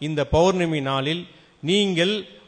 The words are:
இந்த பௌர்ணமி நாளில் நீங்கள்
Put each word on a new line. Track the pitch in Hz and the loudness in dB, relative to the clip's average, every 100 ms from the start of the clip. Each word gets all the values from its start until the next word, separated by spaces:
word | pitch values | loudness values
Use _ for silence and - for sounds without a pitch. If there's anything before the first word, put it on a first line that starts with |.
இந்த | 147 151 | -6 -4
பௌர்ணமி | 135 156 180 185 170 151 | 0 4 4 2 0 -2
நாளில் | 135 135 139 175 175 - _ _ | -2 -2 -2 -6 -8 -20 _ _
நீங்கள் | 147 202 202 165 185 214 - - | 0 2 2 2 0 -2 -8 -20